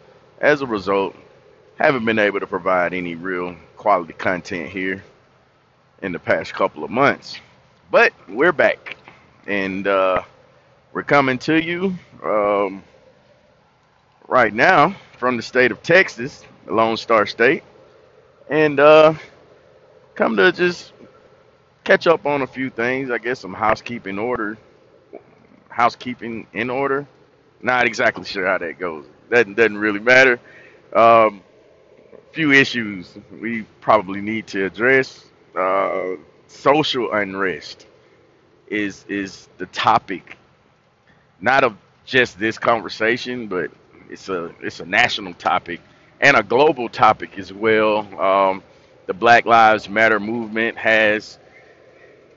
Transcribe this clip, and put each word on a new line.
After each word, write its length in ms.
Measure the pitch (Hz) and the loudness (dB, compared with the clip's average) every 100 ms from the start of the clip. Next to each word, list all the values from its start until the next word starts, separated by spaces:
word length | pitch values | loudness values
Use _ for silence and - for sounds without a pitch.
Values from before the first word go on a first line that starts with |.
| _ _ _ - | _ _ _ -2
as 180 | 135 147 | 0 0
a 60 | 131 | -2
result, 500 | 104 92 98 95 - - _ _ _ _ - | -6 -2 -2 -4 -8 -20 _ _ _ _ -2
haven't 260 | 156 131 | -2 0
been 140 | 113 110 | -2 0
able 200 | 104 95 | 0 -2
to 80 | 92 | -6
provide 460 | 95 90 90 85 | -6 -2 0 -2
any 220 | 90 87 | -4 -8
real 420 | 82 92 90 90 82 - - | -10 -8 -8 -8 -12 -20 -6
quality 340 | 110 92 80 | 0 0 -2
content 560 | - 101 90 - 90 76 | -6 -4 -4 -6 -10 -10
here 340 | 95 95 98 - _ _ _ _ _ _ _ _ _ | -8 -8 -8 -12 _ _ _ _ _ _ _ _ _
in 100 | 95 | -10
the 60 | 85 | -6
past 340 | - 87 - | -4 -4 -4
couple 320 | - - 76 | -4 -4 -4
of 60 | 73 | -6
months. 500 | 110 139 87 - - - _ _ _ _ | 0 0 0 -8 -20 -20 _ _ _ _
But 220 | 190 233 - - | 2 2 -2 -8
we're 240 | 107 175 | 0 0
back, 460 | 147 - - - - - - _ _ - | 2 0 0 -10 -20 -20 -20 _ _ -6
and, 400 | 101 95 95 98 | -4 -4 -4 -2
uh, 340 | 98 95 90 - _ _ _ _ _ _ | 0 0 -2 -6 _ _ _ _ _ _
we're 100 | - | -10
coming 360 | - 143 131 127 | 0 2 2 -2
to 180 | - 160 | -2 -2
you, 360 | 165 175 190 180 - - | -2 -4 -6 -6 -14 -10
um, 600 | 80 107 101 101 98 95 87 _ _ _ _ _ _ _ _ _ _ _ _ _ - | -4 -2 0 0 -2 -6 -18 _ _ _ _ _ _ _ _ _ _ _ _ _ -2
right 240 | 127 110 | 2 2
now 420 | 107 165 175 160 190 - - | 2 4 4 2 -2 -18 -6
from 220 | 123 120 | -4 -4
the 40 | |
state 280 | - 123 123 | -2 2 2
of 120 | 98 | 0
Texas, 640 | - 175 254 - 123 - - - - | 2 4 4 -2 -12 -14 -20 -20 -4
the 80 | |
Lone 240 | 104 113 110 | 0 0 0
Star 260 | - 110 | 0 2
State, 400 | 104 - 123 170 - - - _ _ _ _ _ - | 2 2 2 2 -6 -20 -20 _ _ _ _ _ -4
and, 280 | 151 151 139 | 0 2 4
uh, 340 | 147 156 156 156 - - _ _ _ _ _ _ _ | 8 8 6 2 -8 -20 _ _ _ _ _ _ _
come 220 | - 233 208 | -4 -2 2
to 160 | 185 | 2
just 400 | 170 180 170 - - - _ _ _ _ _ _ _ | 2 -2 -4 -14 -20 -20 _ _ _ _ _ _ _
catch 220 | - 190 175 | -2 0 2
up 200 | 160 143 | 0 -2
on 160 | 143 | -4
a 40 | 127 | -4
few 220 | 131 131 | -8 -8
things. 420 | - 120 131 131 | -4 -4 -4 -4
I 60 | 117 | -6
guess 240 | 110 127 | -4 -8
some 140 | 92 | -10
housekeeping 640 | 92 107 110 - 120 95 98 | -4 -2 -2 -6 -12 -10 -6
order, 400 | 120 117 104 110 _ _ _ _ _ - _ _ _ _ _ | -6 -4 -6 -10 _ _ _ _ _ -20 _ _ _ _ _
housekeeping 760 | - 117 - 127 123 113 113 - | -2 0 -2 -12 -12 -12 -12 -10
in 160 | 101 123 | -8 -4
order. 380 | 127 139 135 143 _ _ _ _ _ | -4 -2 -4 -6 _ _ _ _ _
Not 280 | 117 123 123 | -2 0 0
exactly 360 | 107 117 95 | 0 -2 -2
sure 220 | 90 101 92 | -6 -4 -2
how 120 | 90 | -2
that 200 | 82 69 | -4 -8
goes. 260 | 90 76 71 _ - | -8 -10 -16 _ -2
That 260 | 120 101 101 | 0 2 2
doesn't 220 | 110 104 | 0 2
really 200 | 107 101 | -2 0
matter. 400 | 113 127 131 120 - - - _ _ | 4 6 6 2 -4 -20 -20 _ _
Um, 500 | 104 117 113 110 101 _ _ _ _ _ _ _ - _ | 4 6 6 4 0 _ _ _ _ _ _ _ -20 _
few 220 | 156 151 | -4 4
issues 640 | 139 135 123 104 95 87 104 107 82 | 4 4 -2 -8 -10 -14 -20 -20 -12
we 220 | 110 113 104 _ | -8 -8 -10 _
probably 400 | - 110 92 101 | 2 2 0 -6
need 260 | 104 110 - | -6 -6 -6
to 160 | 98 | -4
address. 600 | 95 87 123 135 131 - - _ _ 85 | -4 0 2 2 0 -8 -20 _ _ -4
Uh, 540 | 92 95 92 90 92 85 - _ _ | 0 0 -2 -4 -6 -10 -14 _ _
social 680 | - 143 147 143 131 107 | -2 0 2 0 -4 -4
unrest 720 | 104 98 95 95 76 - - - _ _ _ _ _ _ _ - | -2 -4 -4 -4 -6 -12 -20 -20 _ _ _ _ _ _ _ -10
is, 360 | 107 101 92 - | -6 -6 -8 -10
is 400 | 101 95 - - - | -8 -8 -14 -20 -16
the 80 | 90 | -12
topic, 720 | - 120 113 - 87 - - _ _ _ _ _ _ _ _ _ _ | -4 0 0 -2 -12 -14 -20 _ _ _ _ _ _ _ _ _ _
not 240 | 120 135 | 0 2
of 120 | 127 98 _ _ | 2 -2 _ _
just 340 | - 131 120 90 | -2 0 0 -2
this 200 | 110 - | -6 -2
conversation, 920 | 120 117 101 - 110 123 123 123 107 | 0 0 -2 -4 -2 -2 -6 -10 -8
but 240 | 90 76 - _ - - | -6 -6 -10 _ -20 -20
it's 200 | 87 92 | -16 -10
a, 260 | 90 85 - | -8 -8 -12
it's 180 | 101 - | -14 -12
a 80 | 82 | -4
national 480 | 104 120 - 95 | 0 0 -2 -12
topic 460 | 87 90 90 - 82 _ _ _ - | -8 -4 -2 -4 -12 _ _ _ 0
and 160 | 139 127 | 2 2
a 80 | |
global 440 | 101 120 151 131 113 | 2 2 2 0 -6
topic 480 | - 110 104 - 95 | 2 2 2 -4 -14
as 120 | 92 | -16
well. 540 | 98 110 110 107 107 104 85 | -4 0 2 2 0 -4 -2
Um, 420 | 95 98 95 95 - _ _ _ - | 2 4 2 0 -8 _ _ _ -10
the 80 | |
Black 320 | 92 117 117 107 | 0 6 6 6
Lives 420 | 113 110 107 95 | 6 6 4 0
Matter 320 | 107 113 107 | 2 2 2
movement 580 | 104 120 107 113 113 - | -2 -8 -6 -4 -4 -2
has 640 | 113 110 107 107 - - _ _ - _ _ _ - _ _ | 0 2 2 0 -6 -20 _ _ -20 _ _ _ -20 _ _